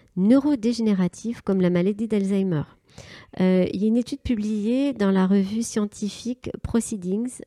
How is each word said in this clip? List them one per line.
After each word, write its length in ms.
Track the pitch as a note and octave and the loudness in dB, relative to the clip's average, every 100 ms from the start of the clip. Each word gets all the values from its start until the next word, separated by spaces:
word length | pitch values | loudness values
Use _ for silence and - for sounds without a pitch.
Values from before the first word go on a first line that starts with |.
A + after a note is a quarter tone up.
| _ F3+ | _ 0
neurodégénératives 1300 | G3+ C4+ D4 C#4 A3 A#3 A3 F#3+ F3+ - A3+ A#3 | 4 6 4 0 0 0 0 2 0 -2 -10 -8
comme 180 | - F#3+ | -2 2
la 100 | F3+ | 2
maladie 380 | F3 F#3 G#3 A3+ | 2 0 -2 -2
d'Alzheimer. 560 | G#3 G3 G3 F#3+ D#3 C#3 - _ - - - - - | -2 0 0 0 -2 -4 -12 _ -20 -20 -20 -12 0
Euh, 260 | F#3 F#3 F3+ | 2 4 2
il 80 | F#3 | 0
y 40 | |
a 40 | G#3+ | 0
une 80 | A#3 | 0
étude 240 | A#3+ C#4+ | -2 -6
publiée 720 | - A3+ G#3+ G#3+ G#3 B3+ C#4+ | -4 -2 -2 -2 0 0 0
dans 180 | A#3 G3 | 0 2
la 160 | F#3+ F#3 | 4 4
revue 360 | G3+ F#3+ A3 | 2 2 -2
scientifique 880 | A#3 A3 G#3 - G3+ - A#3 B3 - - | -4 -2 -4 -4 -8 -8 -8 -8 -10 -10
Proceedings 800 | - A#3 - G#3+ F3+ G3+ B3 - | -4 -2 -2 -6 -4 -4 -4 -10